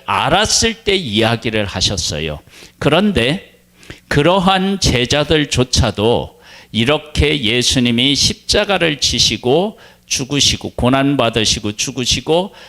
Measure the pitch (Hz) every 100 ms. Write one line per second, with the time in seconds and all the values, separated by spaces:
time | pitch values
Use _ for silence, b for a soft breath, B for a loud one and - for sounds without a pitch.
0 | - 98 123 175 214 - 226 214 - 196
1 | 175 208 110 117 120 107 98 95 - 95
2 | - 76 78 73 - B B B 143 160
3 | 214 147 120 185 - _ _ B B B
4 | - 143 151 190 185 190 190 196 - 127
5 | 123 143 147 156 143 - 127 - 123 98
6 | 110 101 - - B B B 110 117 147
7 | - - 151 151 107 120 120 135 120 117
8 | 131 131 - 107 - 208 202 185 165 143
9 | - 120 - 151 123 151 208 - B B
10 | - - 127 143 - - 92 - 120 135
11 | 139 139 117 113 107 120 104 104 - 127
12 | 120 139 131 165 196 B